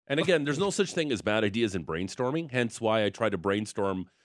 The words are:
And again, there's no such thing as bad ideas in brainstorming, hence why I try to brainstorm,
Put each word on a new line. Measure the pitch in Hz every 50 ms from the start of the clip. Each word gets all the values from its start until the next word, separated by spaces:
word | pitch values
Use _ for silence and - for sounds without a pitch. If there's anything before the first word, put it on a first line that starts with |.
| _ -
And | 139 151
again, | 165 180 175 156 143
there's | 143 143 143
no | 196 202
such | 185 - 196 165 -
thing | 175 160 147 123
as | 101
bad | 87 107 107 110 110
ideas | 104 98 117 117 104 95
in | 92 78
brainstorming, | - 80 82 95 101 - - 127 127 143 165 170 139
hence | 117 127 120 110 - -
why | 113 107 110 110 104
I | 101
try | 98 - 113 107
to | 101
brainstorm, | 87 80 98 98 107 110 - - 110 101 98 95 92 87 - _ _